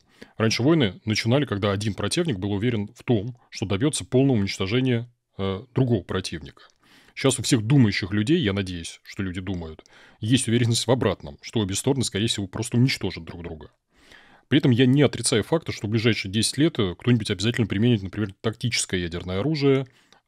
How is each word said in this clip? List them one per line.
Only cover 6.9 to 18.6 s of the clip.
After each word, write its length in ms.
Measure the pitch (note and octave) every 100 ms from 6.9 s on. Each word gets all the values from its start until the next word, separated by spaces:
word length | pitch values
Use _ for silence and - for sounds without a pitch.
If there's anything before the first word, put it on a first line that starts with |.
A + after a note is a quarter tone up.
| _ _ -
Щас 220 | C3+ B2
у 60 |
всех 200 | G#2+ B2+
думающих 500 | G#2+ C#3+ A2+ F#2+ F#2
людей, 260 | G#2 A2 F3
я 140 | A2
надеюсь, 480 | G2 F#2+ F2 E2 -
что 200 | - -
люди 180 | F#2+ F2+
думают, 420 | F#2+ F#2 E2 D#2+ - - - -
есть 260 | G#2+ B2+ -
уверенность 400 | A#2 A#2 A#2 -
в 40 |
обратном, 460 | B2+ G#2+ F2 D2+ C#2+
что 180 | - A2+
обе 160 | G2 G2
стороны, 300 | - C#3 A2
скорее 220 | F#2+ A2
всего, 200 | - G2+
просто 300 | - A2 A#2+
уничтожат 480 | C3 - G2 F2 D#2+
друг 180 | F2
друга. 280 | E2+ D#2 - _ _ _ _ - _ _ -
При 120 | C#3+
этом 120 | D3+
я 140 | A#2 C3
не 160 | C#3
отрицаю 420 | C3+ - A#2+ A2+
факта, 300 | - E3 -
что 140 | - G#2+
в 20 |
ближайшие 420 | A2+ A2+ G#2+ F#2+
десять 260 | G#2 G#2+ -
лет, 220 | D#3+ -
э, 160 | G2 E2+
кто-нибудь 320 | - A#2+ G#2+
обязательно 380 | F#2+ G#2 B2 A2
применит, 360 | G2 A#2 A#2
например, 300 | F#2+ - G#2+ -
тактическое 640 | A2+ G#2+